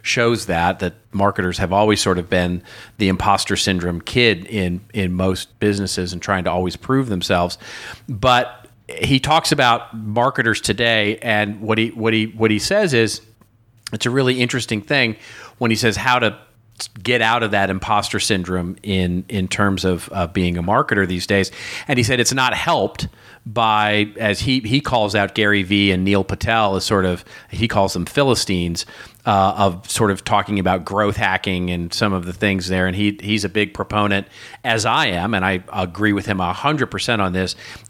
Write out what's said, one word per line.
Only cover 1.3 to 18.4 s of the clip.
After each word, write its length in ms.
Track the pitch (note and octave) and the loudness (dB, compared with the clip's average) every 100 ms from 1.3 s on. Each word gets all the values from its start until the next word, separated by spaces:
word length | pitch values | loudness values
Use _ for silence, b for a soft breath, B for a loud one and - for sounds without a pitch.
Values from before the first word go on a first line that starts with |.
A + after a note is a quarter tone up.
| G#2 F2+ F2+ | 2 -2 -2
have 120 | F2+ | 0
always 300 | F#2+ G#2+ G2+ | 4 4 4
sort 160 | G2+ F2+ | 2 0
of 120 | E2+ | 0
been 340 | F#2 F2+ F2 B B B - | 0 0 -2 B B B -2
the 100 | G2 | 0
imposter 480 | F#2 - G2 - - | 2 2 2 2 -2
syndrome 460 | - F#2 F2 E2+ | 0 0 -2 -6
kid 440 | - B2 A#2 F2 F#2+ | -2 2 4 2 -2
in, 340 | G#2+ F2+ F2+ - | -4 -2 -4 -6
in 200 | G#2+ F#2 | -4 -2
most 440 | F2+ F#2+ F#2 - _ | 0 0 -2 -6 _
businesses 520 | G#2 G2+ F#2+ - F2+ | 0 0 -2 -4 -4
and 100 | F2 | -6
trying 220 | - F#2+ F2 | -2 0 0
to 60 | |
always 240 | F2+ F#2 - | 0 -2 -4
prove 340 | - C3+ B2+ | 0 0 0
themselves. 500 | F#2+ - F2+ F2 - B B B B - | -2 0 2 0 -4 B B B B -12
But 480 | G#2+ B2+ B2 B2 - - - - | -2 2 4 2 -6 -20 -20 -18
he 320 | D#2+ B2 C3+ | -6 0 0
talks 320 | D3 D#3+ - | 2 0 2
about 440 | D3 B2 A#2+ - A2+ | 2 4 2 -2 -10
marketers 640 | G#2+ A2 B2+ - A2+ G#2+ | -4 0 0 2 0 0
today, 580 | - G2+ A#2 A2+ G#2 G#2+ | -2 0 2 2 2 -2
and 420 | A#2+ G#2+ G#2 G#2 | 0 0 0 -4
what 160 | A2 A2 | -2 0
he, 120 | A2+ | 0
what 240 | A2+ A2 | 0 0
he, 120 | A2 A2 | 2 0
what 260 | A2+ A2 | 0 2
he 80 | G#2+ | 2
says 340 | - G3+ G3 | 0 0 2
is, 280 | B2 A2 - - _ _ _ _ _ - | 2 2 -2 -12 _ _ _ _ _ -12
it's 120 | G#2+ B2 | -6 -2
a 40 | |
really 320 | C3 B2+ B2+ | 0 2 2
interesting 400 | B2 B2+ - G#2+ | 0 -2 -4 -4
thing 340 | - C#3+ A#2 G#2 B B B - | 0 2 2 -2 B B B -4
when 120 | A#2+ | 0
he 60 | A2 | 2
says 180 | A#2 G2 | 2 2
how 240 | B2+ B2 | 2 2
to 180 | A2+ - - _ _ - - - | 2 -2 -10 _ _ -16 -14 -8
get 200 | F#2 A#2+ | -2 2
out 220 | A2 A#2+ | 2 2
of 80 | A2 | 2
that 180 | G2+ G2 | 2 2
imposter 500 | F#2+ - G#2 G2+ G#2 | 0 0 0 0 -2
syndrome 560 | - G2 | 0 -2